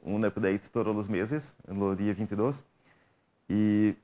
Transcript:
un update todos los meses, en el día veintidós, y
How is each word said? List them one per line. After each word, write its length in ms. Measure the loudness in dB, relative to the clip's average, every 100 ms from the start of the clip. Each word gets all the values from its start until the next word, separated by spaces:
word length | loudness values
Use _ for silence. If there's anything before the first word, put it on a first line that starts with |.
un 240 | -6 0 0
update 340 | 0 0 0 -2
todos 240 | -2 -2
los 140 | -2 -2
meses, 460 | -2 -2 -4 -8 _ -10
en 160 | -2
el 140 | -2 0
día 160 | 0
veintidós, 540 | -2 -4 0 -2 -2 -12 _ _ _ _ _ _ _ -4
y 460 | 2 4 4 2 0